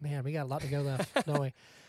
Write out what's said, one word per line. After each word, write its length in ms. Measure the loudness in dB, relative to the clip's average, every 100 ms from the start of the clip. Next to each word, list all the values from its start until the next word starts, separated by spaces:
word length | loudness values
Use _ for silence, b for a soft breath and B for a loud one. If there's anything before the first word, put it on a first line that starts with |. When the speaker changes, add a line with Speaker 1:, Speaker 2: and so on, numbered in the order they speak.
Speaker 1:
man, 240 | -4 -2
we 80 | -2
got 120 | -2
a 40 | -2
lot 120 | -2
to 40 | 0
go 120 | 0
left, 320 | 0 0 2
Speaker 2:
<laughs> 120 | 2 2
Speaker 1:
don't 140 | 2
we? 120 | 2 B B B